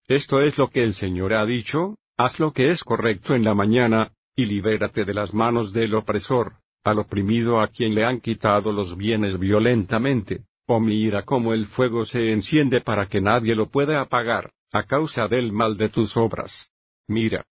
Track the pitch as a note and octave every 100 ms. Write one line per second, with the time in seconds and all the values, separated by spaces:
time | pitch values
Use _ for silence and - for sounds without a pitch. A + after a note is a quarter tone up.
0 | - C#3 - C#3 D3 C#3+ B2+ C3 A#2 F#2+
1 | F#2+ F2+ F#2+ A2 G#2+ B2 G#2+ D3+ F#3+ G#3+
2 | _ - B2 - D#3 C3+ C3+ F3 - A2
3 | A2+ G2 - C3 G#2+ G2+ G2+ B2 A#2+ A2
4 | A2 _ _ - A2 G2+ G2+ G#2+ G#2 -
5 | G2 G#2 G2 G#2 A#2 A#2 G#2 A2 A2 A2
6 | A2 G#2 - B2+ G#2+ - _ _ G#2+ G#2+
7 | - G2+ G2 A#2 A#2 A2+ G#2+ - A2+ G#2+
8 | A2+ B2 A2+ A2 G#2+ G2+ G#2+ G#2 F#2 F2+
9 | G#2 A2 G2+ F#2 F#2+ G#2 A#2 A#2 F#2 A2
10 | C3+ B2+ G2+ E2+ - _ - A#2 A2 G#2+
11 | A2 G2+ - C3+ A2+ A2+ G#2 - B2+ A#2
12 | G#2+ A#2+ A2+ G#2+ - D#3 C#3 A#2+ - G#2
13 | G2 G#2 G2 A#2+ A2+ A2 G#2 C#3 C#3+ D3
14 | B2+ B2 A#2 G#2+ - _ _ G#2 - C#3
15 | D#3 - G#2+ B2 A#2 G#2 A2 G2+ G#2+ -
16 | G#2 A#2 A2+ - - - - _ _ _
17 | - G#2+ A2+ F#2 -